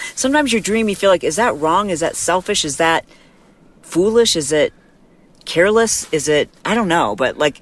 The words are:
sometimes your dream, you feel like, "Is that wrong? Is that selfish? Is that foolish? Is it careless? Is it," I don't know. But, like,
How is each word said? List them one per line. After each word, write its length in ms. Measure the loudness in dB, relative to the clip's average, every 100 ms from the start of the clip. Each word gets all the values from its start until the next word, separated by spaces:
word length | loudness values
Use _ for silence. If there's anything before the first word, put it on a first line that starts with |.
| -6
sometimes 380 | -4 0 0 2
your 100 | 0
dream, 260 | 0 -2 0
you 80 | 0
feel 140 | 2
like, 140 | 2
"Is 120 | 2 0
that 200 | 0 0
wrong? 320 | 0 2 0
Is 100 | -2
that 160 | -4 -4
selfish? 480 | -2 -2 -2 -4
Is 120 | -4 0
that 260 | 0 0 -2 -20 _ _ _ _ _ _
foolish? 540 | -6 0 2 2 2 0
Is 160 | -2
it 200 | 0 0 -4 _ _ _ _ _ _
careless? 600 | -6 0 2 4 2 -2 -4
Is 160 | -4 0
it," 200 | 0 0 _
I 100 | -4
don't 140 | -2 0
know. 260 | 0 0 0
But, 200 | -2 0
like, 240 | -2 -2